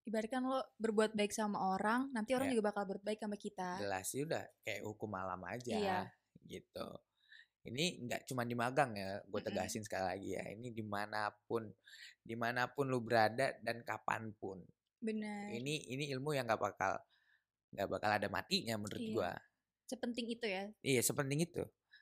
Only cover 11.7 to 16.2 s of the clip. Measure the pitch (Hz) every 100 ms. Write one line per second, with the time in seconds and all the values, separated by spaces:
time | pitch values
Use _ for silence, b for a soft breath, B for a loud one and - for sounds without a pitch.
11.7 | 107 B B B - - 117 117 123 123
12.7 | - 135 127 113 117 110 117 131 - 117
13.7 | 117 - 107 - 110 110 104 98 95 -
14.7 | - _ _ 220 214 214 208 208 120 135
15.7 | 151 - 131 147 131